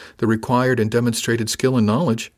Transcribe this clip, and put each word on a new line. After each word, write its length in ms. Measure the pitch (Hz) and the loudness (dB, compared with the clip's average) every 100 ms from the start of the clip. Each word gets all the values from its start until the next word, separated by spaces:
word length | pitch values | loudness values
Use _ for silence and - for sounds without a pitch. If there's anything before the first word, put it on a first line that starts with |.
| - - | -20 -4
the 80 | 113 | 0
required 520 | 110 - 123 127 120 | 0 0 0 2 2
and 120 | 110 | 0
demonstrated 580 | 120 120 113 - 117 110 | 0 0 -2 -2 -2 -2
skill 300 | - 131 127 | -2 0 2
and 80 | 107 | 2
knowledge 440 | 117 170 113 - | 2 0 -2 -6